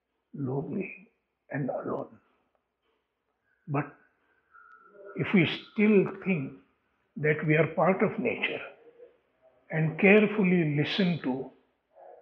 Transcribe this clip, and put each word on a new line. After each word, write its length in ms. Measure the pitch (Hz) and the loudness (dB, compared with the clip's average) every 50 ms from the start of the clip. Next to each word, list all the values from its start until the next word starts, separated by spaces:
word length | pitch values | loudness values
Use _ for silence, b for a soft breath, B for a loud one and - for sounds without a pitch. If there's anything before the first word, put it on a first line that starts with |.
| _ _ _ _ _ _ - | _ _ _ _ _ _ -12
lonely 760 | 156 139 127 127 139 - - - 196 - - - - - _ _ _ _ _ _ _ _ - - | -8 -6 -4 -4 -4 -6 -6 -6 -8 -8 -8 -12 -18 -20 _ _ _ _ _ _ _ _ -10 -8
and 160 | 139 143 - | -6 -4 -4
alone. 380 | - - - - - 139 - - 117 - _ _ _ _ _ _ _ _ _ _ _ _ _ _ _ _ _ _ _ _ _ _ _ _ _ _ _ _ _ - | -6 -6 -6 -6 -6 -8 -8 -10 -14 -20 _ _ _ _ _ _ _ _ _ _ _ _ _ _ _ _ _ _ _ _ _ _ _ _ _ _ _ _ _ -6
But 180 | 143 143 147 - - _ _ _ _ _ _ _ _ _ _ _ _ - - - - - _ _ - - - - - | -4 -4 -6 -6 -10 _ _ _ _ _ _ _ _ _ _ _ _ -20 -20 -20 -20 -20 _ _ -20 -20 -20 -12 -8
if 100 | - 151 - - | -8 -2 2 4
we 120 | 190 156 - - - - - - | 4 4 4 0 -6 -12 -8 -2
still 340 | 220 208 214 214 190 175 - - - - | 2 4 6 6 6 4 2 -2 -8 -4
think 280 | 185 185 151 135 - - - _ _ _ _ _ _ _ _ _ _ - - | -4 -4 -4 -4 -8 -10 -16 _ _ _ _ _ _ _ _ _ _ -10 -4
that 280 | 147 151 156 147 - | 0 0 0 0 2
we 100 | 151 151 | 2 2
are 100 | 156 160 | 2 2
part 360 | - - - 160 175 190 - 220 | 0 0 0 2 2 2 2 2
of 160 | 165 - - | 0 0 -2
nature 420 | 127 117 98 - - - - - - - - - - - - - - - _ _ _ _ _ _ _ _ _ _ _ - | -6 -6 -6 -4 -6 -6 -6 -8 -12 -14 -20 -20 -20 -20 -20 -20 -20 -20 _ _ _ _ _ _ _ _ _ _ _ -6
and 280 | - 156 160 156 156 - | -4 -2 -2 -2 0 2
carefully 800 | 208 190 202 214 214 202 - - 190 180 180 180 165 151 143 | 6 6 8 8 6 4 2 0 0 2 2 2 2 0 0
listen 440 | 147 147 - - - 190 175 170 143 - | -2 -2 -2 -2 0 0 0 0 -2 -4
to 260 | 139 127 135 147 - - _ _ _ _ _ _ _ _ - - - - - | -4 -4 -6 -8 -12 -16 _ _ _ _ _ _ _ _ -20 -20 -20 -20 -20